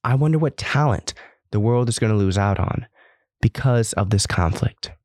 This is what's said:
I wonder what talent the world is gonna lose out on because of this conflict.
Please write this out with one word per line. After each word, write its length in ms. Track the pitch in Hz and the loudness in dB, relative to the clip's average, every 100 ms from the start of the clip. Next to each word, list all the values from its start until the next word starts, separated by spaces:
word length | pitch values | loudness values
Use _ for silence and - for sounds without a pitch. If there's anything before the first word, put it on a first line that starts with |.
I 100 | - | 0
wonder 240 | 131 151 160 | 2 2 2
what 180 | 156 - | 0 -4
talent 560 | - 143 147 101 - - - _ _ | -4 0 0 0 -4 -14 -20 _ _
the 100 | 107 | 0
world 280 | 110 120 120 | 2 2 0
is 100 | 113 | 0
gonna 160 | 110 | 0
lose 240 | 107 95 95 | 2 2 2
out 200 | 101 98 | 0 0
on 280 | 92 - 117 _ _ _ _ _ | -2 -4 -8 _ _ _ _ _
because 520 | - - 131 120 113 | -2 0 0 2 0
of 160 | - 98 | -2 0
this 160 | 101 - | 0 0
conflict. 680 | - 85 92 - - - - | 0 0 0 -4 -6 -18 -18